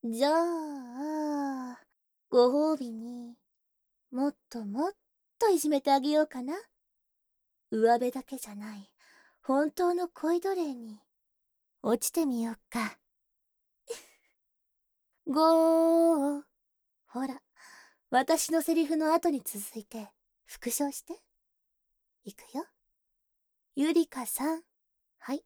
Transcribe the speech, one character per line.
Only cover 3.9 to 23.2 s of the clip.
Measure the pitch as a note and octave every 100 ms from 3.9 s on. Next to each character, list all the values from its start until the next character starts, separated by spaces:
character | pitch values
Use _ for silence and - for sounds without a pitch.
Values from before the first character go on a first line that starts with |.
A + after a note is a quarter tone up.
| _ _
も | B3 C#4+
っ | - _
と | A#3+ G#3
も | G#3 E4+
っ | G4+ _ _ _ _
と | A4+
い | F4
じ | D4+
め | C#4+
て | C#4+
あ | C#4
げ | C4+
よ | D4+
う | D4+
か | B3+
な。 | B3+ F4 - _ _ _ _ _ _ _ _ _ _
上 | A3 A3+
辺 | A#3 B3
だ | C4
け | - C4
じ | -
ゃ | G3+
な | G#3 G#3
い、 | G3 _ _ _ _ _
本 | - C4+ D4+
当 | - F4
の | F4 F4
恋 | - D#4 F4
奴 | F#4+ F#4+
隷 | D#4 B3
に、 | A3+ G#3+ _ _ _ _ _ _ _ _
落 | - A#3+ -
ち |
て | - D#4
み | A#3+
よ | A3+
う | A3+ _
か。 | A#3 G#3+ - _ _ _ _ _ _ _ _ _
<laughs> | A#4 - _ _ _ _ _ _ _ _ _ _ _ -
五。 | C4+ D#4+ E4 E4 E4 E4 E4 E4 D#4+ C#4 C#4+ - _ _ _ _ _ _
ほ | B3 C4+
ら、 | C4 _ _ - - - _ _
私 | B3+ C4+ D#4+ -
の | D#4+
セ | D#4 E4
リ | D4
フ | D#4
の | D#4
後 | E4 F4
に | C#4+
続 | - G#3 G#3 A3
い |
て、 | G#3 A3+ G#3 _ _ _ _
復 | - -
唱 | - C#4+
し | C4+
て。 | - F#4 _ _ _ _ _ _ _ _ _ _
い | -
く | - - B3+
よ。 | E4+ _ _ _ _ _